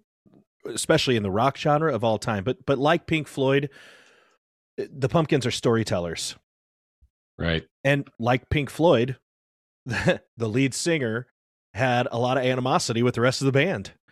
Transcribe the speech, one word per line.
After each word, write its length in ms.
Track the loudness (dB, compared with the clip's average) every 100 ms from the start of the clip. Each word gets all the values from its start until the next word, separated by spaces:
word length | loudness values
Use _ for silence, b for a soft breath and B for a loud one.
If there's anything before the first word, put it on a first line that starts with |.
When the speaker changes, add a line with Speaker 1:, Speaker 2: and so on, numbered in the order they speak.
| _ _ _ _ _ _ -12
Speaker 1:
especially 500 | -6 0 2 2 0
in 80 |
the 80 | 0
rock 260 | 0 0 0
genre 360 | 0 0 0
of 100 | 0
all 140 | 0 0
time. 260 | -2 -4
But, 220 | -4 -4 -2
but 120 | 0
like 300 | 2 0 0
Pink 200 | -4 -4
Floyd, 420 | -2 2 2 0 b b b b b b b _ _ _ -10
the 300 | -10 -4 0
Pumpkins 360 | 0 2 0 0
are 60 |
storytellers. 840 | -2 0 0 0 -2 -4 -6 -10 -12 _ _ _ _ _ _ _ _ _ -6
Speaker 2:
Right. 260 | -2 -2 -4 _
Speaker 1:
And 240 | 0 0 -2 -4
like 300 | -2 0 0
Pink 200 | -4 -4
Floyd, 480 | 2 4 4 2 -4 _ _ _
<laughs> 340 | _ _ _ -8
the, 360 | -2 0 0 -2 -8
the 140 | -4
lead 240 | 0 0
singer 540 | -2 -2 -2 -2 -4 -8 _ _ _ _
had 340 | -2 0 2 0
a 80 | 0
lot 180 | 0 0
of 60 |
animosity 580 | 0 0 2 0 0 0
with 140 | 0 2
the 60 |
rest 200 | 0 2
of 40 | 0
the 60 |
band. 420 | 2 0 -2 -8 -16 _